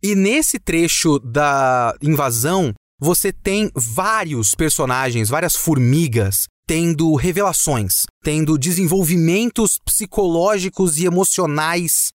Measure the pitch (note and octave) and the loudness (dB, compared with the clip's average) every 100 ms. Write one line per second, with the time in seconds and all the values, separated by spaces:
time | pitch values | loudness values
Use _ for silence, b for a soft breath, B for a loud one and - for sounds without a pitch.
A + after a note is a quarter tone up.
0 | G3+ G3+ F#3+ C4+ D#4 - - E3 E3 - | 0 2 2 2 0 -4 -2 0 0 2
1 | E3 D3 B2 A#2+ D3 C#3 C3+ B2+ A#2 - | 2 0 0 0 0 2 2 2 0 -2
2 | C#3+ D3+ C#3 A#2 C3 F#3+ D#3+ G#2 _ _ | 0 0 0 0 0 0 0 -4 _ _
3 | C#3+ F3 G3+ - - G3+ G#3 - A#2 A2+ | 0 0 0 -4 -2 0 -2 -2 -4 -2
4 | F#3+ A3 F3 C3+ G#2+ - D#3+ - C3+ B2+ | -2 -2 -2 -2 -2 0 0 0 0 0
5 | C3 A#2+ G#2+ C#3+ E3+ - - D3 A#2+ C#3+ | 0 0 0 0 0 -2 0 2 4 2
6 | E3 A#2 G2 G2 - _ - D#3+ E3+ D#3 | 2 0 0 -2 -6 _ -4 0 0 2
7 | E3 D3+ D#3 F3 G3+ D#3+ - C3+ G2 - | 2 2 0 0 -2 0 -2 -2 0 -2
8 | - _ - D3+ D3+ D#3 C#3 F3 F3+ F#3+ | -4 _ -4 0 2 0 0 -2 0 0
9 | E3 F3 E3 F#3 A#3+ - G#3+ - - - | 0 2 2 2 0 0 -2 -2 -4 -4
10 | G#3 - F#3+ E3 F#3 G#3 F#3 - F#3 D3+ | -4 -2 0 2 2 0 -2 0 0 0
11 | F3+ F3 F#3+ - E3+ D3 D#3 F3 E3+ - | 0 2 0 0 -2 0 -2 -2 -2 -2
12 | - | -4